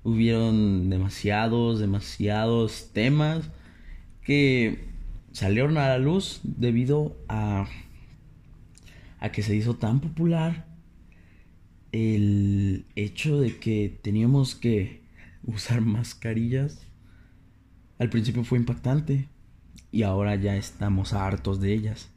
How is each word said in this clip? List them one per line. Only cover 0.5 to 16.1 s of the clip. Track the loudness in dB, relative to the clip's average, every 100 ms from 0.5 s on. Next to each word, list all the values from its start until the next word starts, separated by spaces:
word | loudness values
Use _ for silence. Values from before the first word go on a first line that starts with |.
| 4 4 2 2
demasiados, | 2 0 -2 0 0 2 2 2 2
demasiados | 0 0 -4 -4 0 2 2 2 2 -2 -6
temas | 0 2 4 2 0 -6 -14 -20 -20 -18 -18 -18 -10
que | 0 4 4 4 2 -2 -10 -12 -12 -12 -14
salieron | -4 0 2 2 2
a | 2
la | 2
luz | 2 0 -2 -8
debido | -8 -2 2 2 2 2 0 -6 -8
a, | -4 -2 -2 -4 -10 -18 -20 -20 -20 -20 -20 -20 -20 -20 -20 -20 -20 -20 -10
a | -6
que | -4
se | 0
hizo | 0 0
tan | -2 0 0
popular | -2 -2 0 2 0 -4 -10 -20 -20 -20 -20 -20 -20 -20 -20 -20 -20 -20 -6
el | 0 2 4 4 4 2 2 2 -2 -6
hecho | -6 -6 -4 0 2
de | 0 -2
que | -2 0 -2 -4
teníamos | -2 2 4 4 2
que | -2 0 0 -2 -10 -20 -20 -20 -12
usar | -10 -8 -2 0
mascarillas. | 2 0 -4